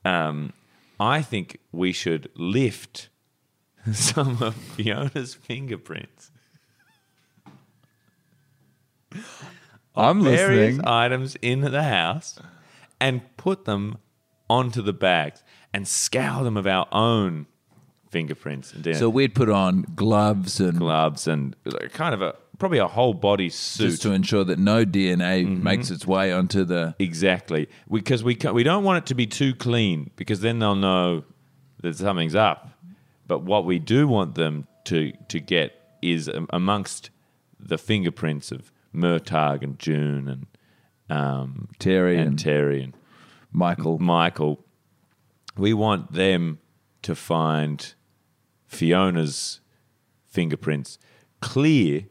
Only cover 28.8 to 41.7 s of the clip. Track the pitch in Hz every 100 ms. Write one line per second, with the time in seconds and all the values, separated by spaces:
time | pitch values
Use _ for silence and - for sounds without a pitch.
28.8 | 196 175 - 123 113 - 139 127 123 120
29.8 | 104 80 69 - - 101 113 117 107 98
30.8 | 98 92 90 82 - _ _ _ _ -
31.8 | 85 78 98 90 82 90 107 76 - _
32.8 | 175 - _ _ - 73 90 104 87 90
33.8 | 78 123 147 110 87 82 80 76 69 _
34.8 | - 82 78 - - 82 73 87 73 -
35.8 | _ _ 85 85 76 78 85 87 92 104
36.8 | 92 - - _ _ _ _ _ 98 80
37.8 | - 107 87 - 80 73 - 65 - _
38.8 | _ 82 87 85 - 78 76 71 71 67
39.8 | - 76 73 71 67 65 - _ _ _
40.8 | _ _ - 76 69 67 65 67 -